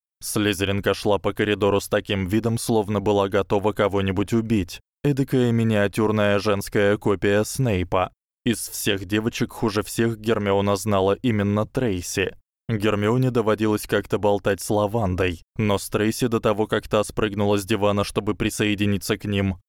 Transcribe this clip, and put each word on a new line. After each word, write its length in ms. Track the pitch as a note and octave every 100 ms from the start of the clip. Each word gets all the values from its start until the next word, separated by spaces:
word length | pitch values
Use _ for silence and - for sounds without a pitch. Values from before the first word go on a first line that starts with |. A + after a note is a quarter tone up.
| _ _
Слизеринка 720 | - - G#2 F#2+ G2 G2 F#2+
шла 260 | G2 G#2+ G2
по 140 | G#2
коридору 460 | F#2+ G#2 G#2 G2+ G2
с 80 | -
таким 400 | G#2+ - G2+ F#2+
видом, 300 | G#2+ A2 A2+
словно 420 | - A2+ G2 G#2
была 300 | G2 G#2 G2
готова 440 | G2+ F#2+ G#2 G2+
кого-нибудь 600 | G2+ G#2 G2 F#2+ F#2+ G2+
убить. 460 | A#2 A2 A2 F2+ - _ _
Эдакая 480 | C#3+ C#3 C3+ C3 B2
миниатюрная 880 | A#2 A2+ G#2+ G2+ - G#2+ G#2+ G#2 G2+
женская 580 | G2+ G2+ - A2+ G2+ G#2
копия 460 | A2+ G2 G#2 G2+
Снейпа. 680 | G#2+ - C3 F#2+ F2 F#2+ F2+ - _ _
Из 140 | - A2
всех 480 | - - - G2 F#2+
девочек 460 | G#2+ A2 - B2
хуже 320 | - A#2 G2+
всех 340 | G2+ - A#2 A2
Гермиона 580 | G#2+ G#2+ G2+ G2 G2+ G2+
знала 380 | G#2+ G2+ F#2+ G2+
именно 460 | B2+ G#2+ G2+ G#2 G#2+
Трейси. 680 | - B2 F#2 F2+ - F#2 - _ _ -
Гермионе 640 | A2+ G#2 G#2 G#2 B2 C3
доводилось 560 | A#2+ G#2+ G#2 A2 G#2+ -
как-то 300 | G#2+ G2 G#2+
болтать 400 | G2+ G2+ G#2+ G2
с 100 | -
Лавандой, 720 | G#2+ G#2 A2+ G2+ F#2 F#2 E2 - -
но 220 | G#2+ G2+
с 100 | -
Трейси 380 | G#2+ G#2 A2 B2+
до 140 | A2+
того, 260 | A2+ G#2 G#2+
как 220 | A2 -
та 120 | A2 G#2
спрыгнула 520 | - G#2+ G2+ G#2 G#2
с 80 | G2
дивана, 380 | A2 G#2 G2+
чтобы 320 | G2+ - G2+ G2+
присоединиться 840 | A2 - G#2+ G2+ G#2 G2 - G#2+
к 60 |
ним, 380 | G#2 G2+ G2 F#2